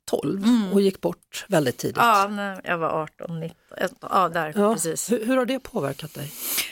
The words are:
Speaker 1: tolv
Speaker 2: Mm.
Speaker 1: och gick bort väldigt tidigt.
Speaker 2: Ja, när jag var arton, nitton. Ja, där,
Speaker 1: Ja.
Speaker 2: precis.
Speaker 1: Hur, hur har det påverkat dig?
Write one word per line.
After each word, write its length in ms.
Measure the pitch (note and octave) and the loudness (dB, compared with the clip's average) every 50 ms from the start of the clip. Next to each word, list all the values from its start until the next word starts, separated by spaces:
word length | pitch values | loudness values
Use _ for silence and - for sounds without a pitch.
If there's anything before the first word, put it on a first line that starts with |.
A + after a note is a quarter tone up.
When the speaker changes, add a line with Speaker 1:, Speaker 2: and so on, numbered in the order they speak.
| _ | _
Speaker 1:
tolv 380 | - - - - G3 - G3 G3 | -4 -4 -2 0 -2 -2 0 2
Speaker 2:
Mm. 300 | A3 B3 A#3 G#3 F#3 F#3+ | 2 4 4 2 2 4
Speaker 1:
och 80 | G3+ | 4
gick 200 | G3+ G3 F#3+ - | 4 4 2 0
bort 440 | - E3+ E3+ - _ _ - - - - | -2 -4 -4 -6 _ _ -14 -14 -4 0
väldigt 300 | - D#3+ D3 B2+ A#2 - | 2 2 4 2 0 -2
tidigt. 200 | - - - - | -4 -2 2 4
Speaker 2:
Ja, 300 | A#3 A#3 A3 G3+ G3 G3+ | 4 6 6 4 4 2
när 340 | G#3+ G3+ G3+ G3+ F#3+ F#3 - | -2 -4 -6 -6 -8 -8 -6
jag 140 | - F3 E3+ | -4 -2 -2
var 120 | D#3+ D#3 - D#3+ D#3 | 0 0 -2 -2 -4
arton, 360 | D3+ - - - - E3+ D#3+ | -6 -10 -12 -10 -8 -8 -8
nitton. 380 | D#3+ E3 - _ _ - - - - F3+ - - | -8 -8 -12 _ _ -14 -8 -4 -4 -4 -4 -6
Ja, 280 | - - - G3+ F#3 E3 | -6 0 2 2 2 2
där, 240 | E3 F3 D#3+ D3+ D#3 | 2 -2 -4 -2 0
Speaker 1:
Ja. 180 | G#3 G3+ G#3 A3+ | 2 2 2 2
Speaker 2:
precis. 380 | F#3 D#3+ E3 D#3 D3 - - | 2 0 -2 -4 -4 -2 -2
Speaker 1:
Hur, 140 | A3 A#3 A3 | -2 0 0
hur 120 | A3+ C4 C4 | 2 2 2
har 80 | B3+ | 2
det 140 | G#3+ C4+ C4 | 0 -2 -4
påverkat 540 | - - - G#3+ C#3+ C3+ C#3 - - D3+ - | -6 -6 -4 -4 -2 -2 -4 -6 -10 -12 -12
dig? 180 | C#3+ C#3+ D3 - - - - - - - - | -10 -12 -10 -10 -10 -8 -6 -4 -4 -6 -6